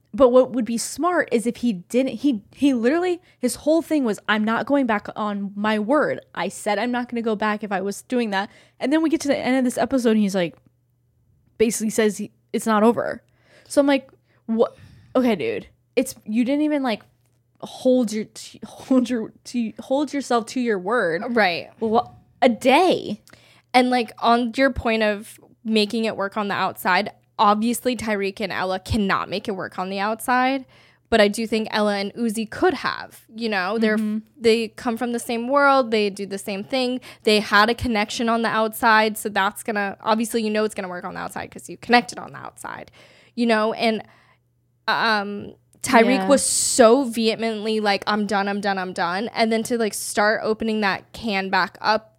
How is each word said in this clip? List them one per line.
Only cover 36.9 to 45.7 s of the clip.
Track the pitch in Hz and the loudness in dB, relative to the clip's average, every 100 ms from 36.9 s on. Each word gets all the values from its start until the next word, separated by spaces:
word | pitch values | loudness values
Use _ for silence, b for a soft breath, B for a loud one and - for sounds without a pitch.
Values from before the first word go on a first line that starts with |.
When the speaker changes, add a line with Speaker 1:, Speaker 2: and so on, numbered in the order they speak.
| 254 B B | -4 B B
Speaker 2:
they | 220 214 | 2 2
had | 208 202 214 | 4 4 4
a | |
connection | 233 254 208 208 - 233 | 2 -2 -2 -2 -2 -2
on | 233 | 0
the | 220 | 0
outside, | 220 220 - 233 220 220 214 | 0 -2 0 4 4 4 -2
so | 214 | -4
that's | 202 196 - | -2 -2 -2
gonna, | - 208 196 - | -6 -4 -4 -4
obviously | - 220 226 233 | -2 0 0 -2
you | 214 | -2
know | 214 | 0
it's | 214 | -2
gonna | 214 185 | -4 -10
work | 180 | -10
on | 185 | -10
the | 170 | -10
outside | 175 170 160 | -10 -10 -12
'cause | 185 - | -14 -18
you | 175 | -12
connected | - 240 240 - | 2 2 2 -8
on | - | -16
the | 135 | -14
outside, | 131 - - - - b b b b | -16 -14 -14 -14 -16 b b b b
you | - 233 | -2 2
know, | 214 220 | 2 0
and, | - 226 220 b b b b _ _ _ _ - | 0 0 -2 b b b b _ _ _ _ -4
um, | 156 226 214 202 202 - - _ | 0 0 0 -2 -8 -12 -18 _